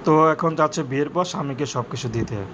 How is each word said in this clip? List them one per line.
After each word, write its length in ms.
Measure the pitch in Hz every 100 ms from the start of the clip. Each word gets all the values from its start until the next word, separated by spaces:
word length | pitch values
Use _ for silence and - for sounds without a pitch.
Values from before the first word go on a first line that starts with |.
তো 100 | - 156 160
এখন 200 | 156 165 160
চাচ্ছে 260 | 156 160
বিয়ের 260 | 143 135 147
পর 160 | 175 180
স্বামীকে 400 | - 139 131 139
সব 200 | 131 120
কিছু 180 | 117 123
দিতে। 280 | 113 110 107 95